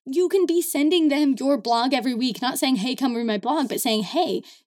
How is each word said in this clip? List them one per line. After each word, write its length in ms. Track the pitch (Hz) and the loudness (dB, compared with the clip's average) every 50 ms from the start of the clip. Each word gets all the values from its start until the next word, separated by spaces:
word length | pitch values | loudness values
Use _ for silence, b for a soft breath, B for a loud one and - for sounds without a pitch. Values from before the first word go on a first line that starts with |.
| - | -10
you 240 | 262 262 339 359 349 | -4 -2 0 0 2
can 160 | - 392 359 | 2 2 2
be 160 | 320 330 349 | 2 2 0
sending 480 | 330 - - 277 294 311 359 349 320 294 | 0 0 -2 0 2 2 2 4 4 2
them 260 | 269 294 302 277 262 | 2 2 2 2 2
your 200 | 208 262 277 285 | 0 0 0 0
blog 360 | 240 - 233 233 233 240 262 277 | 0 0 0 0 2 2 2 0
every 220 | 247 202 262 247 | 0 0 -2 -2
week, 260 | 220 254 254 202 - | 0 -2 -2 -2 -2
not 160 | 247 247 285 | -4 -4 -2
saying, 200 | - 302 262 262 | 0 0 2 2
"Hey, 180 | 196 196 254 262 | 0 0 -2 -2
come 200 | - 269 254 233 | -2 -2 -2 0
read 100 | 233 233 | 0 -2
my 120 | 226 214 | -2 -2
blog," 320 | 202 - 240 294 320 277 - | -2 -2 -2 -2 0 -2 -2
but 120 | - - | -4 -2
saying, 220 | - 240 220 214 185 | -2 0 0 0 -2
"Hey, 380 | - - 320 359 294 185 - B B B B B | -2 0 0 0 0 -2 -4 B B B B B